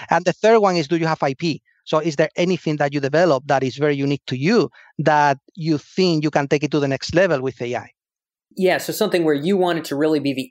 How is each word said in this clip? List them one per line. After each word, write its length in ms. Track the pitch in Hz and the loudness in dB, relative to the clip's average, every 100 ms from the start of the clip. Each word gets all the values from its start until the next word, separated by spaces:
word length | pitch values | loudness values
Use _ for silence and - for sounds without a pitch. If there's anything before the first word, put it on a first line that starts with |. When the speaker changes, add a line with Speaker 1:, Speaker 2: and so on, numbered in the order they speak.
| - | -2
Speaker 1:
And 140 | 170 | 0
the 80 | 180 | 0
third 260 | - 214 226 | 0 4 4
one 160 | 202 | 4
is, 140 | 175 143 | 0 0
"Do 80 | 170 | -2
you 100 | 160 | 0
have 160 | 156 | -2
I 120 | 147 | -2
P?" 280 | 135 170 135 - _ | -2 -4 -4 -10 _
So 160 | - 156 | -4 -2
is 160 | 165 143 | 0 0
there 140 | 156 | -2
anything 440 | - 180 180 - 151 | 0 -2 0 -2 -2
that 140 | 147 | -2
you 60 | 143 | -2
develop 460 | 135 151 175 131 143 | 0 2 4 2 2
that 160 | 139 | 0
is 140 | 131 127 | 0 -2
very 180 | 147 | -2
unique 280 | 143 139 143 - | 0 -2 -2 -4
to 100 | 127 | -4
you 320 | 151 233 139 - _ - | 0 2 0 -4 _ -2
that 400 | 160 151 147 135 _ | 2 4 2 0 _
you 240 | - 160 151 | -10 -4 -2
think 460 | - - 185 160 | -4 -2 0 2
you 60 | 151 | 0
can 180 | 147 143 | 0 0
take 160 | 151 | -2
it 80 | 147 | 0
to 80 | 151 | -2
the 80 | 139 | 0
next 260 | 135 - | -2 -2
level 260 | 160 190 147 | 0 2 0
with 220 | 131 127 | -4 -6
A 140 | 120 120 | -8 -8
I? 140 | 101 _ _ _ _ _ _ - | -10 _ _ _ _ _ _ -2
Speaker 2:
Yeah, 220 | 185 151 | 0 0
so 140 | - | -4
something 300 | 151 208 185 | -2 0 0
where 120 | 156 | 0
you 220 | 143 160 196 | 0 0 0
want 220 | 180 165 | 0 -2
it 60 | |
to 100 | 147 143 | -4 -2
really 220 | 156 151 | 0 0
be 160 | 135 | -2
the 160 | 131 127 | -6 -6